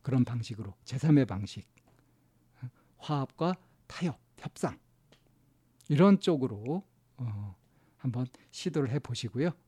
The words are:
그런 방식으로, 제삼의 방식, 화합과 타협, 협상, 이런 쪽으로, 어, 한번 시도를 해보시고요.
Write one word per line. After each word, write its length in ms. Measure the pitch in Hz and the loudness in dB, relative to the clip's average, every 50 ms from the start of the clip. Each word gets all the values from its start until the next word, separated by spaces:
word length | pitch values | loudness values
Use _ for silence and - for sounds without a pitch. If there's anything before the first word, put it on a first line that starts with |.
그런 220 | _ - 127 131 123 | _ 0 2 2 2
방식으로, 500 | - 120 120 113 - 113 101 107 104 - _ _ | 2 0 -6 -6 -8 -10 -10 -10 -12 -12 _ _
제삼의 420 | - 127 135 - 160 151 143 131 | -10 -6 0 4 6 6 6 6
방식, 400 | 98 95 98 - - - 101 - _ _ - _ _ _ _ _ _ _ _ _ _ _ _ _ _ _ _ - 123 _ _ _ _ _ _ | 2 -2 -6 -6 -8 -10 -14 -16 _ _ -20 _ _ _ _ _ _ _ _ _ _ _ _ _ _ _ _ -14 -14 _ _ _ _ _ _
화합과 580 | - - 151 143 135 - _ - 160 175 185 - _ _ _ _ _ | -4 -4 -2 -2 -2 -6 _ -2 -2 -2 -2 -4 _ _ _ _ _
타협, 320 | - - - 175 165 127 _ _ _ _ | -18 -8 -4 -4 -4 -4 _ _ _ _
협상, 420 | - - 151 _ - - 139 - - _ _ _ _ _ _ - _ _ _ _ _ _ _ _ _ _ _ _ _ - - | -14 -14 -14 _ -4 -4 -4 -4 -8 _ _ _ _ _ _ -20 _ _ _ _ _ _ _ _ _ _ _ _ _ -4 0
이런 320 | 151 139 180 202 196 - | 4 6 8 8 8 6
쪽으로, 640 | - 185 170 139 127 120 107 101 107 127 156 190 - _ _ _ _ _ _ | 4 0 2 2 0 -4 -4 -8 -6 -6 -6 -6 -6 _ _ _ _ _ _
어, 400 | - 127 113 104 101 104 101 92 _ _ _ _ _ _ _ _ | -8 -8 -6 -6 -8 -10 -12 -14 _ _ _ _ _ _ _ _
한번 300 | _ - 131 110 123 127 123 - _ - _ | _ -6 -6 -4 -4 -6 -6 -8 _ -20 _
시도를 400 | - - - 185 - 160 139 110 | -16 -8 -6 -2 -2 0 -2 0
해보시고요. 600 | 127 147 - - 120 - - 110 - 120 151 175 - _ _ | -2 -4 -4 -4 -8 -6 -6 -6 -2 0 0 0 -2 _ _